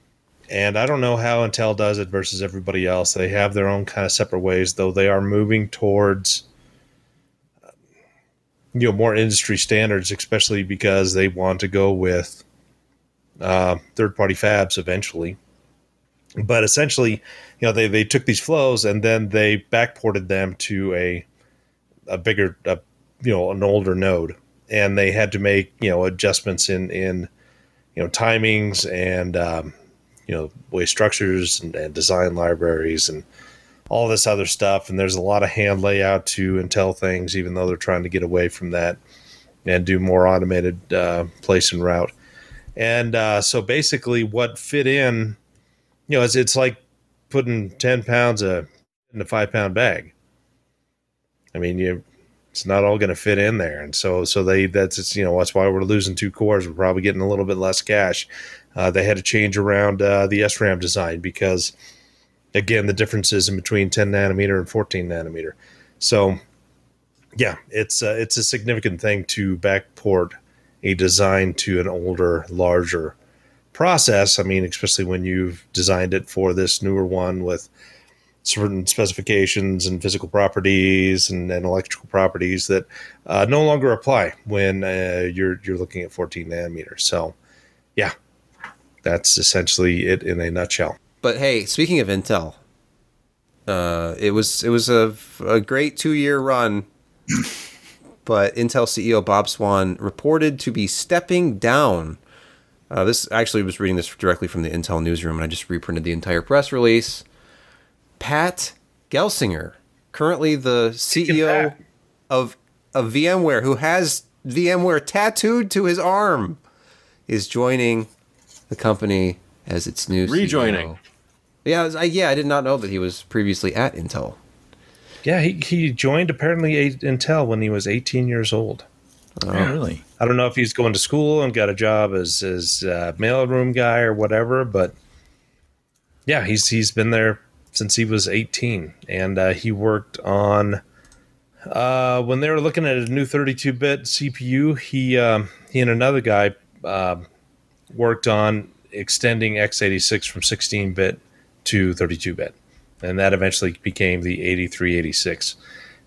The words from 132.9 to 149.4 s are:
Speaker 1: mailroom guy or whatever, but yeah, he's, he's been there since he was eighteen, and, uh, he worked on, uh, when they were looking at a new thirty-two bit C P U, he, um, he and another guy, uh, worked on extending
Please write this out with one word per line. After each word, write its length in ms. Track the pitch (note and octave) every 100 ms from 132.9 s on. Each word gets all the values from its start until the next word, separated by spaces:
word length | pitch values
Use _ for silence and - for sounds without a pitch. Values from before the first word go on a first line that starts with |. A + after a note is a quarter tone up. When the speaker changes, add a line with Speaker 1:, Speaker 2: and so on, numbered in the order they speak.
| F2 E2+ D#2+
Speaker 1:
mailroom 560 | A2 C3 B2+ B2+ B2+
guy 240 | B2 A#2+ A#2
or 160 | A#2
whatever, 500 | G#2+ G#2 A2 A#2 C3
but 300 | B2+ G2+ F2+ - _ _ _ _ _ _ _ _ _ _ _ _
yeah, 200 | - D3
he's, 240 | G2 G#2+ -
he's 220 | A2+ G#2+
been 200 | A2 A2
there 300 | A2+ A2 G#2 _ _ _
since 240 | - G#2+ -
he 100 | A2+
was 200 | A2 G2
eighteen, 680 | G#2+ A2+ - B2 G2+ D#2 - -
and, 320 | F#2 F#2+ F#2+
uh, 140 | F#2+
he 180 | F#2 A2+
worked 480 | G2+ A2 G#2+ A2 -
on, 600 | F#2 G2 G2+ G#2 G#2 G2+ - _ _ - _ _ _ _ -
uh, 560 | - B2+ B2+ B2+ B2+
when 180 | A#2+ C3
they 80 | D3+
were 120 | D#3
looking 260 | D3+ E3 D#3
at 100 | B2+
a 80 |
new 220 | A#2 C3+ C3+
thirty-two 480 | D3 C#3 B2+ C#3
bit 320 | B2 C#3+ C#3 B2
C 240 | - C#3+
P 160 | - B2
U, 280 | C3 D3+
he, 440 | C#3 - C3+ B2+ B2+
um, 320 | A#2+ G#2+ G2+ - -
he 100 | C3
and 100 | A#2+
another 320 | A#2 B2+ C#3
guy, 320 | A#2 G2+ G#2 - _ _
uh, 340 | D#2+ F#2+ F#2 F2 F2 _ _ _ _ _ -
worked 320 | A2+ A#2 A2+ A#2+
on 440 | G#2+ G#2+ G#2+ G2+ _ _
extending 640 | G#2 G2 - A#2+ A2+